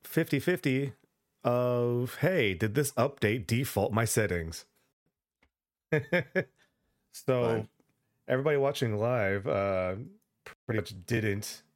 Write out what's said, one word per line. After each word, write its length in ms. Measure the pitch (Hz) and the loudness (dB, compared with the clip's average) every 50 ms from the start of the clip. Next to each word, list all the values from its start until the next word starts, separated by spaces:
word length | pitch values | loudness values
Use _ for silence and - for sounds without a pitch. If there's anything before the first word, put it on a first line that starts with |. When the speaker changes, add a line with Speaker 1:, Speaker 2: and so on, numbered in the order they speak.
| - | -16
Speaker 1:
fifty 340 | - - 160 160 - - 135 | -2 0 0 0 2 0 0
fifty 540 | - - 180 170 - 143 131 131 139 135 - _ _ _ _ _ _ _ _ _ | 2 0 -2 0 0 0 0 0 -2 -4 -8 _ _ _ _ _ _ _ _ _
of, 720 | _ 123 120 123 123 123 123 123 120 120 120 120 123 123 - | _ 2 2 2 2 2 2 2 2 2 0 0 -2 -4 -2
"Hey, 380 | - - 165 190 175 120 101 92 | 0 0 2 4 4 2 2 2
did 200 | 85 110 110 104 | 0 0 0 2
this 160 | 143 147 131 | 0 -2 0
update 540 | - - 117 - - - - 104 107 131 101 | 2 2 0 0 2 0 0 0 0 0 -2
default 460 | - 113 120 120 - - 104 98 - | -2 -2 -2 -2 -2 0 0 0 2
my 120 | 98 110 117 | 2 0 0
settings?" 600 | 110 - 123 107 98 90 87 82 80 80 - - _ | 2 2 0 2 2 0 -2 -4 -6 -10 -12 -16 _
<laughs> 1300 | _ _ _ _ _ _ _ _ _ _ _ _ _ _ _ _ _ _ _ _ _ _ _ _ 160 151 151 - - 180 - - _ 185 180 _ _ _ _ _ _ _ _ _ _ _ _ _ | _ _ _ _ _ _ _ _ _ _ _ _ _ _ _ _ _ _ _ _ _ _ _ _ -2 -2 -2 0 -2 -2 -2 0 _ -4 -4 _ _ _ _ _ _ _ _ _ _ _ _ _
So, 320 | _ - - - 127 123 120 | _ -8 -2 0 0 2 2
Speaker 2:
Fine. 240 | 117 113 110 107 - _ _ _ _ _ _ _ _ _ _ _ - | 2 0 -2 -4 -8 _ _ _ _ _ _ _ _ _ _ _ -2
Speaker 1:
everybody 280 | 127 127 139 156 151 | -2 0 2 2 2
watching 420 | 139 135 139 143 - 135 117 107 104 | 2 2 0 0 0 -2 0 0 0
live, 480 | 107 120 127 120 104 98 98 101 98 98 | 0 0 2 2 2 2 0 0 0 0
uh, 480 | - 101 98 98 95 92 92 92 95 98 127 185 202 _ _ _ _ _ _ - - _ _ | 0 0 0 0 0 0 0 -2 -4 -6 -8 -14 -16 _ _ _ _ _ _ -20 -20 _ _
pretty 120 | - 113 107 | -4 -2 -2
much 140 | 104 - 104 92 90 | -2 -4 -12 -16 -6
didn't 560 | - 117 113 107 107 101 104 104 - - - _ _ _ | -2 -2 0 0 0 -2 -2 -6 -10 -14 -16 _ _ _